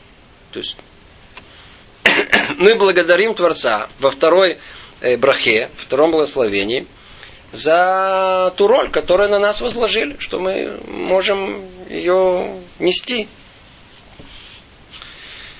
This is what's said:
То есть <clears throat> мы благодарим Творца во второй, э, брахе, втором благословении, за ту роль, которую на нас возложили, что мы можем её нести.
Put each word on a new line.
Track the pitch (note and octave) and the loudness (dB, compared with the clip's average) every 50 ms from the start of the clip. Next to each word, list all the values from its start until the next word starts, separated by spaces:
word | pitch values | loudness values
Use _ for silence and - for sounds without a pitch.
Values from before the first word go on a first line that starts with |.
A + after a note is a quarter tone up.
| - - - _ - - - - - - - | -20 -20 -20 _ -20 -20 -20 -20 -20 -18 -14
То | A2 | -12
есть | G#2 - - - - - - - - - - - - - - - - - - - - - - - - - - - - | -12 -12 -12 -14 -18 -20 -20 -20 -20 -20 -20 -20 -20 -20 -20 -20 -20 -20 -20 -20 -20 -20 -20 -20 -20 -20 -16 -2 -2
<clears throat> | - - - - - - - - - D3+ - | 0 0 0 -2 0 0 -2 -2 -2 -2 4
мы | F3+ G#3 A3+ | 6 6 6
благодарим | G3 G3+ F#3+ F3+ F3+ F3 E3 F3 F3+ G#3 A3+ G#3 | 6 4 4 4 4 4 4 4 4 4 0 0
Творца | - F3 E3 D#3 - - B2 A2 G#2 G#2+ - - - | 0 0 0 2 2 0 0 0 -2 -4 -8 -10 0
во | C3 C3+ | 0 0
второй, | C3 - E3 D#3+ E3 F#3 F#3+ F3 D3+ - - - - - - - - - | 0 2 2 4 4 6 4 2 0 -4 -12 -20 -20 -20 -20 -20 -18 -6
э, | - B2 B2 | -2 0 0
брахе, | A#2 B2+ C3+ C3+ - - A#2+ A2 A2 B2+ - - | 2 4 2 2 2 2 0 0 0 0 -4 -10
втором | - - - C3 C3+ D3+ E3 D#3+ | -16 -10 -6 0 2 2 2 2
благословении, | D#3 D3 - - C#3 B2+ G#2 G2+ G2+ G2 G#2 A#2+ C#3 F3 - - - - - - - - - - - - - | 0 0 -2 -2 -2 -2 0 0 -2 -2 -2 -4 -6 -8 -10 -20 -20 -20 -20 -20 -20 -20 -20 -20 -20 -20 -14
за | - A2+ - D#3 D#3+ F3 F3+ F#3 F#3+ F#3+ F#3+ F#3+ F#3+ F#3+ F#3+ F#3+ F#3 F#3 F#3 F3+ F3+ | -6 -4 0 2 4 4 4 2 2 0 0 0 0 0 0 0 0 2 0 0 2
ту | - G3+ | 2 2
роль, | G3+ B3 C#4 - - | 4 4 2 2 0
которую | - D#3 D3 - F3 F#3 G#3 G3+ | -2 -4 0 0 2 2 2 2
на | G#3 G3+ | 2 2
нас | G3+ G#3 G#3 - | 0 0 -2 -2
возложили, | A#3 A#3+ - A#3 A3+ G3+ F#3 A3 - - - - | -4 -6 -4 -2 -2 -2 -2 -2 -4 -6 -8 -12
что | - - - - | -12 -8 -8 -6
мы | F#3 F#3 F#3+ - - - - - - | -4 -4 -4 -4 -6 -8 -10 -12 -14
можем | - - - - F3+ F#3 F#3+ F#3 G3 G3 G3 G3 G3 G3+ G3+ F#3+ F#3 F#3 F#3 F3+ - | -14 -12 -10 -4 0 0 0 0 0 -2 -2 -4 -6 -8 -10 -12 -16 -18 -18 -16 -12
её | - E3 E3 F3 F3+ F#3+ F#3 F#3 F3+ F3+ - - G3 F#3 F3+ - - - | -10 -6 -2 0 2 2 2 2 0 -2 -4 -6 -10 -12 -16 -18 -12 -4
нести. | E3+ F3 F3+ - - - B3 A#3 G#3 - - - - - - - - - - - - - - - - - - - - - - - - - - - - - - - - - - - - - - - - - - - - - - - | -2 0 0 -2 -4 -4 -6 -6 -6 -8 -12 -20 -20 -20 -20 -20 -20 -20 -20 -20 -20 -20 -20 -20 -20 -20 -20 -20 -20 -20 -20 -20 -20 -20 -20 -20 -20 -20 -20 -20 -20 -20 -20 -20 -20 -20 -20 -20 -20 -20 -20 -20 -20 -20 -20 -20